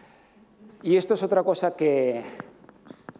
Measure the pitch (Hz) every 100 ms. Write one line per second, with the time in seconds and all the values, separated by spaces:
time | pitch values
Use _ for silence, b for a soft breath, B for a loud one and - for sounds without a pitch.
0 | B B B B B _ - - - 185
1 | 180 - 185 190 185 175 180 170 156 139
2 | 127 117 117 B B B - - - -
3 | -